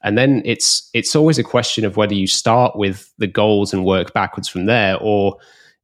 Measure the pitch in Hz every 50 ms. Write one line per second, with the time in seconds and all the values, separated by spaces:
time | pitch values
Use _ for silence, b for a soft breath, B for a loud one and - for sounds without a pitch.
0 | - 104 104 113 127 139 139 120 - 120 113 - - - - - - _ - 117
1 | 113 - - 156 151 160 156 127 - - - 120 110 - - - 110 101 92 110
2 | 107 98 104 98 95 92 - - - 117 113 120 123 113 - 104 104 98 95 101
3 | - _ _ - 107 95 - 107 104 107 107 101 101 98 - 95 92 95 95 92
4 | 87 - - 107 98 90 - - 92 - - 90 90 107 120 120 104 95 95 -
5 | - 107 104 101 98 98 98 b b b b b b b b b